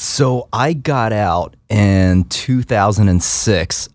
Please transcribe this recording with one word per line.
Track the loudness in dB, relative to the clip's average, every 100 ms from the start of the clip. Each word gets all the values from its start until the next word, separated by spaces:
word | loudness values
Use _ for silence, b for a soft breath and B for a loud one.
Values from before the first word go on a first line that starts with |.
So | -6 -2 0 -2 -4
I | -2 -2
got | -2 -2 -2 0
out | 0 0 0 -4 _ -4
in | 0 2 4 4 2 0
two | -4 -2 -2
thousand | 0 0 2 2 2
and | 2
six. | 0 -2 0 0 -2 -6 -8